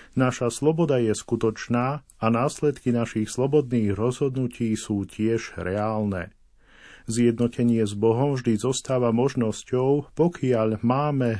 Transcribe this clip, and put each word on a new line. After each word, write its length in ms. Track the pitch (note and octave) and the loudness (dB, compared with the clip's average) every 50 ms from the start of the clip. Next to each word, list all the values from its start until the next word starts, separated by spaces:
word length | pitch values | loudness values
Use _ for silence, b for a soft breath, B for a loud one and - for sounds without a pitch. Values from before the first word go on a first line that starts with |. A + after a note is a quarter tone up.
| B B B | B B B
Naša 400 | - C3 C3 B2 - B2+ A#2+ A2+ | 0 2 2 2 0 -2 -2 -2
sloboda 480 | - C3+ D3+ D#3+ D#3 E3+ D3 C#3 B2+ | 0 0 2 2 2 2 2 2 2
je 160 | A#2+ A2 G#2 - | 2 2 0 -2
skutočná 880 | - - A#2+ A2+ - A2+ A2 - - - A#2+ A#2+ B2 C3 C#3+ D3 - | -2 -4 -2 0 0 0 -2 -2 -4 -2 -2 0 0 -2 -4 -6 -10
a 200 | _ _ - - A2+ | _ _ -4 0 0
následky 640 | A#2 A#2 B2 B2 - - - D3 - - - B2+ A#2+ | 2 2 0 0 -2 0 -2 -2 -2 0 -2 0 0
našich 400 | A#2+ A#2 A2 - A2 A2 G#2+ - | 0 0 -2 -2 -4 -4 -4 -2
slobodných 640 | - B2 C#3 C#3+ D3+ C#3 B2 B2 A#2+ A2 G2+ G2 F#2+ | -2 -2 2 2 2 2 2 0 0 0 0 0 0
rozhodnutí 800 | A2 B2+ B2+ - D3 C#3 B2+ C3 B2+ A#2+ - - A#2+ A2 A2 G#2+ | 0 -2 0 0 -2 -2 -2 -2 -4 -4 -4 -4 -2 -2 -2 -2
sú 320 | - - G#2+ G2+ G2 F2 | -2 -4 -4 -4 -4 -6
tiež 480 | - - G#2+ A2+ A2+ A2+ - - - - | -4 -2 0 0 0 0 -2 -6 -10 -8
reálne. 800 | F2+ F2+ F#2 G#2 G#2 A2 A2 G#2+ G#2+ G#2 G2 F2+ E2+ - - _ _ _ B B B B B B B B B B B B | -6 -4 -2 -2 -2 -2 -2 -2 -2 -2 -2 -4 -6 -10 -12 _ _ _ B B B B B B B B B B B B
Zjednotenie 800 | A2+ A#2 A#2+ A#2 A#2 A#2 A#2+ A#2 - - A#2+ A#2+ A#2 A2+ A2 G2+ | 0 4 4 4 4 2 0 -2 0 0 2 2 2 2 2 0
s 80 | G#2 | 0
Bohom 400 | G2+ G#2 A2+ A2+ A#2+ C3+ D3 C#3 | 0 2 2 4 4 2 0 0
vždy 240 | C3 B2 B2 A2+ G#2 | -2 0 0 0 2
zostáva 560 | - B2+ C3 - - - C3+ B2+ B2 A#2 A2+ | 0 -2 -2 -2 -4 -2 0 0 2 2 2
možnosťou, 960 | A#2 B2+ C3+ - C3 A#2 A2 G#2 - - - - B2+ B2+ C3+ C#3 D3 C#3 - | 2 2 0 0 0 -2 -2 -2 -6 -6 -4 -2 0 2 2 2 0 0 -6
pokiaľ 720 | - - D#3 E3+ E3+ - - C3 B2 A2+ A2 A2 A2 G#2+ - | -2 0 0 0 2 0 0 2 2 2 2 2 0 0 -2
máme 560 | A#2 B2 C3+ D3 D3+ D3 C3+ B2+ A#2+ A2+ G2+ | 0 0 0 0 0 0 0 0 0 -2 -2